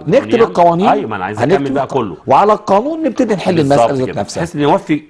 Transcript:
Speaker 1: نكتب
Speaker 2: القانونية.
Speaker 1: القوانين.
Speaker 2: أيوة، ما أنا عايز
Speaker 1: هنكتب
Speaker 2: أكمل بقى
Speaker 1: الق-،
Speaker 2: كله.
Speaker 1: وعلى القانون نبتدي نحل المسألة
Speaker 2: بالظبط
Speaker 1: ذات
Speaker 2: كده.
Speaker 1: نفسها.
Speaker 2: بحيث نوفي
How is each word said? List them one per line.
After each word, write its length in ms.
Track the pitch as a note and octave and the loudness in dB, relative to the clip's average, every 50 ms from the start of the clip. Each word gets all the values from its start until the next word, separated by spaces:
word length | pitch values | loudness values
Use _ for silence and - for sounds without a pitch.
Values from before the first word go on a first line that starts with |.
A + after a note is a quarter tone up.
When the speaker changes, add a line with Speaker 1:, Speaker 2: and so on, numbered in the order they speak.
| D#3+ C#3+ | -2 0
Speaker 1:
نكتب 60 | G3 | 0
Speaker 2:
القانونية. 300 | C#4 A#3+ G#3+ A#3 A3+ A3+ | 0 0 2 2 2 2
Speaker 1:
القوانين. 420 | - F3 F3+ F3 E3+ E3+ E3+ G3 - | 2 2 2 2 4 2 2 2 0
Speaker 2:
أيوة، 200 | - - - A2 | 0 0 -2 -6
ما 60 | G#2+ | -8
أنا 100 | G2 F2+ | -6 -6
عايز 140 | G2 G#2+ G#2+ | -6 -4 -2
Speaker 1:
هنكتب 140 | B2 D3 - | 0 0 0
Speaker 2:
أكمل 180 | C#3 C#3 C3+ | 0 0 -2
بقى 120 | C3 C#3+ C3 | -2 -4 -4
Speaker 1:
الق-، 100 | - D#3 | -2 -2
Speaker 2:
كله. 240 | C3 A2+ F#2+ E2+ - - | -2 -2 -4 -6 -6 0
Speaker 1:
وعلى 260 | A#2 C3 D#3 G3 G#3 G#3+ | 2 4 4 4 4 2
القانون 500 | G3 - - G3 G3+ A#3+ D4 E4 D#4+ D#4+ | 0 0 0 0 0 0 -2 -4 -4 -4
نبتدي 300 | C4 G#3 - B3+ G#3+ G#3 | -2 -2 -2 -2 -2 -2
نحل 240 | E3 - F#3+ F3+ D#3+ | -2 -2 0 0 0
المسألة 280 | D3 C3+ C#3+ C#3 A#2 | 2 2 4 4 4
Speaker 2:
بالظبط 120 | A2+ C#3+ C3 | 2 0 -2
Speaker 1:
ذات 80 | B2+ G#2 | -4 -4
Speaker 2:
كده. 120 | - - | -4 -6
Speaker 1:
نفسها. 220 | G2+ - - F3+ E3+ | -8 -6 -6 -6 -6
Speaker 2:
بحيث 120 | E3 - | -6 -4
نوفي 480 | D3 D3 C#3+ F3 F#3+ F#3+ - D3+ D3 - | -2 0 2 2 0 0 -2 -4 -4 -4